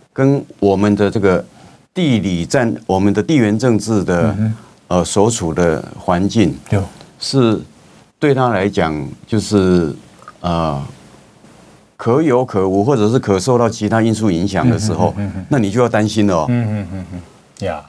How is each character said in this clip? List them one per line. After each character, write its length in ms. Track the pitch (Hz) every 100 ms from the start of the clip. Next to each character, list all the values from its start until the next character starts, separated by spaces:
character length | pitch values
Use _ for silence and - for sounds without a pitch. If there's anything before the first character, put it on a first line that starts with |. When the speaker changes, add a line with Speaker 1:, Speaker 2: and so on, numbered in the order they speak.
| _
Speaker 1:
跟 320 | - 135 139 - -
我 160 | 98
们 220 | 95 104 101
的 120 | 101
这 120 | 98
个 220 | 95 90 - - - - _
地 260 | 185 160 113
理 240 | 92 87
战-， 280 | 82 139 120 76 -
我 120 | 95
们 120 | 101
的 80 | 101
地 160 | 101 151
缘 220 | 107 107
政 200 | 127 107
治 260 | 113 107
的， 240 | 90 87 82
Speaker 2:
嗯 80 | 98
哼。 180 | 110 110 - - -
Speaker 1:
呃， 160 | 90
所 260 | 85 101 110
处 220 | 117 85
的 300 | 78 85 76 - -
环 280 | - 87 98
境 260 | 113 90 71 -
Speaker 2:
对。 120 | 104 92 - - -
Speaker 1:
是 420 | - 139 113 101 - - - - _ -
对 140 | 151
他 160 | 131 123
来 180 | 101 98
讲 260 | 95 80 76 69 - -
就 140 | 110
是， 540 | 90 104 92 90 78 - - - - -
呃， 420 | 87 85 80 71 69 - - - - _ - - - - _ _
可 260 | 117 131
有 220 | 160 123
可 220 | 127 101 95
无， 160 | 98
或 120 | 110 131
者 140 | 104
是 80 | 123
可 200 | - 95
受 200 | 127 120
到 100 | 117
其 200 | - 107
他 120 | 113
因 140 | 113
素 160 | 107 110
影 180 | 82 95
响 200 | 92 123
的 100 | 107
时 140 | 107
候， 200 | 82 87 -
Speaker 2:
嗯 80 | 101
哼 20 |
哼 20 |
哼 20 | 90
哼。 60 | 90
Speaker 1:
那 100 | 143
你 120 | 101
就 100 | 113
要 80 | 120
担 200 | 110 107
心 180 | 110 104
了 100 | 85
哦。 100 | 76
Speaker 2:
嗯 180 | 120 113
哼 200 | 107 90
哼 140 | 95 87
哼。 540 | 90 - - _ - 92
呀。 180 | 80